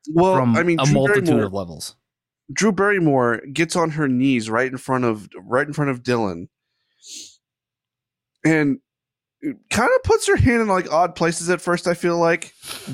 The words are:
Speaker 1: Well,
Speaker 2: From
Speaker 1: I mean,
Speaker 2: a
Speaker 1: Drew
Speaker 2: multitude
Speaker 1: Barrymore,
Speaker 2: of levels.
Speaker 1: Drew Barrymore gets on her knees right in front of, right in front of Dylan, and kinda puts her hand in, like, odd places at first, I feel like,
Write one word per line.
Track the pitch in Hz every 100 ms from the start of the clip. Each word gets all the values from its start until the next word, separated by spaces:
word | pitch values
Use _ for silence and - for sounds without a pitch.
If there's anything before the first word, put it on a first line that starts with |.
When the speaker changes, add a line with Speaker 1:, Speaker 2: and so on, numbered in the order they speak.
| -
Speaker 1:
Well, | 160 185 185
Speaker 2:
From | 123 117
Speaker 1:
I |
mean, | 170 165
Speaker 2:
a |
Speaker 1:
Drew | 135
Speaker 2:
multitude | 147 135 208 175
Speaker 1:
Barrymore, | 120 104
Speaker 2:
of |
levels. | 98 87 80 - - _ _ _ _ -
Speaker 1:
Drew | 139 208
Barrymore | 185 202 202 160 135 120 113 -
gets | 139 165
on | 180 165
her | 151 147
knees | 123 135 127 110
right | 113 131
in | 127
front | - 131
of, | 123 107 95 -
right | 98 123 147
in |
front | 147 143
of | 123
Dylan, | 120 120 104 85 - _ _ _ _ _ - - - _ _ _ _ _ _ _ _ _ _ _
and | 156 160 147 131 _ _ _ _ _ _
kinda | 156 123 - - 254 508
puts | 523 440 -
her | 392
hand | - 233
in, | 220
like, | 185 175
odd | 156 180 165
places | 170 170 170
at | 175
first, | - 175 180
I |
feel | 175 175 170
like, | 170 170 - _ - - -